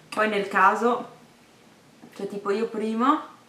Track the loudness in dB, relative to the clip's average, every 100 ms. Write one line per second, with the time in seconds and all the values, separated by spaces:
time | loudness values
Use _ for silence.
0 | -8 -2 0 0 0 4 4 4 0 0
1 | -6 -18 -20 _ -20 _ -20 -20 _ _
2 | -20 -12 -10 -6 -4 -2 -4 -4 -4 0
3 | 2 2 -4 -18